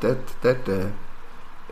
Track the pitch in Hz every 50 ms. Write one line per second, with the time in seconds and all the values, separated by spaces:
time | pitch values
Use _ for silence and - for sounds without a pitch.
0 | - 110 131 127 - - - - - 120 127 120 - 98 95 95 95 104 104 -
1 | - - - - - - - - - - - - - -